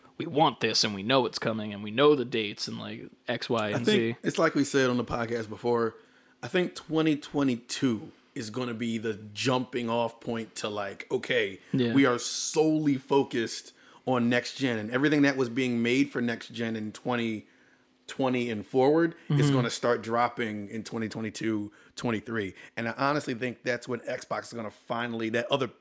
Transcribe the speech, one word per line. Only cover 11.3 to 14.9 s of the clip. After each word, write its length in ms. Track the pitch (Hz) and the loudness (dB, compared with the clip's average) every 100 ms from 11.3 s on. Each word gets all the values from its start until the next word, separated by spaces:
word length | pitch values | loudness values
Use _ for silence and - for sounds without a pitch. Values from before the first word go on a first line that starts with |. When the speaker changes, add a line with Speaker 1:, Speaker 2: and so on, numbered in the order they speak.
| 127 101 95 - | 0 0 -4 -4
Speaker 1:
Yeah. 220 | 135 120 | 0 4
Speaker 2:
we 140 | 127 135 | 6 6
are 120 | 120 | 4
solely 760 | - - - 160 156 156 151 127 | -2 -4 0 2 4 4 2 0
focused 760 | - 143 123 123 110 - - - - - - | 2 2 4 0 -2 -6 -12 -20 -20 -10 0
on 240 | 127 117 | 2 4
next 240 | 123 - | 2 0
gen, 240 | - 135 113 | -2 0 0
and 120 | 107 | -2